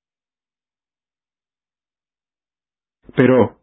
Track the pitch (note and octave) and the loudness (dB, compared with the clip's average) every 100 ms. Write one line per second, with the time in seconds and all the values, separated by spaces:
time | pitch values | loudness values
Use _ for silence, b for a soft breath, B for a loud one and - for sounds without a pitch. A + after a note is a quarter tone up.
0 | _ _ _ _ _ _ _ _ _ _ | _ _ _ _ _ _ _ _ _ _
1 | _ _ _ _ _ _ _ _ _ _ | _ _ _ _ _ _ _ _ _ _
2 | _ _ _ _ _ _ _ _ _ _ | _ _ _ _ _ _ _ _ _ _
3 | - - B2 B2+ G2+ - | -12 -4 0 0 -2 -6